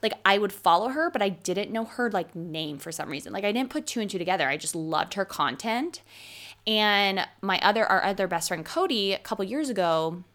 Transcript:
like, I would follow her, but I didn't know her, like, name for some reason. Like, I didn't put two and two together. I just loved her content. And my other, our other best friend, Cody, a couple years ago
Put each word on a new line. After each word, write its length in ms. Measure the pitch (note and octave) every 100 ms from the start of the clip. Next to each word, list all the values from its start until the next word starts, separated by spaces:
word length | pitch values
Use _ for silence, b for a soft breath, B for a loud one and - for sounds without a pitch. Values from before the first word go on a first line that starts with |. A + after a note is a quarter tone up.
like, 100 | A3 -
I 140 | - G3+
would 160 | G#3
follow 360 | - - F3 A3+
her, 220 | C#4 E4
but 120 | C4+
I 80 | G3+
didn't 400 | F3 - F3+ G#3
know 120 | A3+ A3+
her, 240 | - A#3+
like, 260 | G3+ E3+ E3+
name 420 | E3+ D#3 D#3 C#3+
for 140 | E3
some 160 | D#3+ -
reason. 240 | C#3 -
Like, 120 | G#2
I 80 | G3+
didn't 180 | A3 C4
put 160 | D4+ D4+
two 160 | A#3+
and 80 | G#3
two 80 | F#3+
together. 280 | F3 F3+ C#3
I 120 | D3
just 160 | -
loved 400 | E3+ D#3+ D#3 -
her 100 | -
content. 800 | F#3+ - C#3+ B2+ A3+ A#3 D#4+ - _ B B B B B -
And 600 | G#3+ G#3+ G3+ G3+ F#3+ - -
my 180 | G3 F#3
other, 260 | - G#3+ A3
our 180 | F#3+
other 220 | F#3+ G3 F#3+
best 220 | F3 -
friend, 180 | E3+ D#3+
Cody, 480 | - F#4 A#3+ G3
a 40 | G3
couple 280 | - A3 F#3+
years 240 | C4 D4
ago 540 | G#3 F3 D#3+ D#3+ F3 F3+